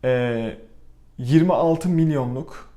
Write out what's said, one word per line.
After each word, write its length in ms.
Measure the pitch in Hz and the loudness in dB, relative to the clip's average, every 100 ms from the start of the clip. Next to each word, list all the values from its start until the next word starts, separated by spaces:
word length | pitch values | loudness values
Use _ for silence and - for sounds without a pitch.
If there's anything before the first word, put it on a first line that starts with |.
e, 480 | 127 123 123 117 113 - - - - - - - | 0 0 0 -4 -6 -10 -18 -20 -20 -20 -20 -10
yirmi 340 | 123 160 170 | 2 4 4
altı 360 | 135 165 165 180 | 2 2 0 0
milyonluk 800 | 165 160 147 123 127 160 - - | 0 0 0 -4 -6 -10 -16 -20